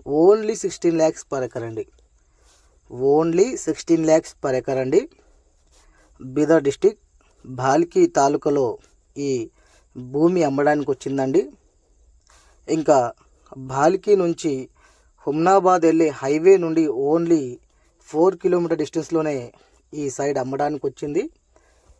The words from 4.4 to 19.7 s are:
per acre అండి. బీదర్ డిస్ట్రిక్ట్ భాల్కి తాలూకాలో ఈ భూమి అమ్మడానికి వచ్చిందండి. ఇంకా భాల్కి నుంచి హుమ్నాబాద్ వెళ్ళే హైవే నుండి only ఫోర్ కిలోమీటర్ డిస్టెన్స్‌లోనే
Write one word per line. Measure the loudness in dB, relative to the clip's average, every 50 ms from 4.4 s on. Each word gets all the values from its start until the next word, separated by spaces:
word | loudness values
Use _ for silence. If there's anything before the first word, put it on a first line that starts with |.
| -6
per | -4 -4
acre | -4 -4 -4 -4 -4
అండి. | -2 0 0 0 -2 -2 _ _ _ _ _ _ _ _ _ _ _ _ _ _ _ _ _ _ _ _ _ _
బీదర్ | -18 -10 -4 -2 2 2 2 2 2
డిస్ట్రిక్ట్ | 0 -4 2 0 0 0 0 _ _ _ _ _ _ _ _ _
భాల్కి | -16 -10 -6 -2 0 2 2 0 0 2 2 2
తాలూకాలో | 2 4 2 2 2 0 0 -2 -2 0 0 0 -2 -4 -8 _ _ _ _ _ _ _
ఈ | -8 -6 -4 -4 -4 -6 -8 -14 _ _ _ _ _ _ _ _
భూమి | -18 -18 -8 -2 0 2 2 2 2 0
అమ్మడానికి | 0 0 0 0 0 0 0 -2 -4
వచ్చిందండి. | -4 -6 -6 -6 -4 -4 -2 0 0 0 -2 -2 -10 _ _ _ _ _ _ _ _ _ _ _ _ _ _ _ _ _ _ _ _ _ _ -4
ఇంకా | -4 -2 2 2 2 2 2 0 -6 _ _ _ _ _ _ _ -20
భాల్కి | -18 -14 -8 -4 0 2 2 2 0 2 2 2
నుంచి | 2 2 0 -2 -4 -4 -4 -4 -4 -8 -12 _ _ _ _ _ _ _ _ _ _ _
హుమ్నాబాద్ | -6 -4 0 2 4 4 4 4 4 2 4 4
వెళ్ళే | 2 4 4 2 0
హైవే | 0 -4 -4 -2 -2 2 6 6 6
నుండి | 6 4 0 0 0 0
only | 0 -2 -2 -2 0 0 0 2 2 2 0 0 -4 -10 -14 _ _ _ _ _ _ _ _ _ -8
ఫోర్ | 0 2 2 2 2
కిలోమీటర్ | 0 -2 0 0 0 0 -2 -2 -4
డిస్టెన్స్‌లోనే | -4 -6 -6 -8 -6 -4 -4 -2 -2 -2 -4 -6 -8 -12 -18 _ _ _